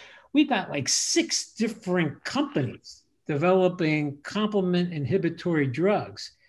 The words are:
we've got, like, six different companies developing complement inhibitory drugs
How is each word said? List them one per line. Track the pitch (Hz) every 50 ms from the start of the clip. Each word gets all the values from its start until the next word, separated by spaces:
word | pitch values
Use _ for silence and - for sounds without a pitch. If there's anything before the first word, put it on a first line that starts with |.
| - - - - - _ -
we've | 294 294 294
got, | 247 196 175 -
like, | - 143 131 -
six | - - - - - 339 311 330 - - - - -
different | - 226 240 - - - 185 180 180 165 143 - - -
companies | - - 269 302 - - 160 131 117 120 - - - - - _ _ _ _ _
developing | - 151 143 170 180 190 190 185 180 180 180 165 151 151 151 147 143 143 - -
complement | - - 208 214 214 208 202 190 180 175 175 175 175 170
inhibitory | 151 139 117 175 190 160 165 170 - - 180 165 151 139
drugs | 135 117 143 175 202 208 160 104 98 101 - - - - _ _